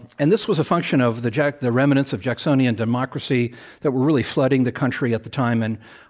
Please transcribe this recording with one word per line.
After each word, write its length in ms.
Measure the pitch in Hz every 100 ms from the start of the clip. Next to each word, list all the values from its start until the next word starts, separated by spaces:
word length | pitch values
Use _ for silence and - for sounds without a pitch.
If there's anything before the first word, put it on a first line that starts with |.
| - -
and 120 | 147
this 160 | 214 -
was 120 | 165
a 60 |
function 360 | 151 175 170 147
of 220 | 123 113
the 80 | 120
Jack-, 300 | 110 147 143
the 120 | 123
remnants 400 | 120 143 139 135
of 80 | 113
Jacksonian 540 | 123 120 - 139 127
democracy 800 | 117 113 123 131 - - 127 117 120 - -
that 120 | 156
were 120 | 127
really 180 | 135 147
flooding 420 | 110 - 131 135
the 80 | 120
country 420 | - 131 - 127
at 80 | 113
the 80 | 113
time. 320 | - 120 117
And 160 | 110 107 - - -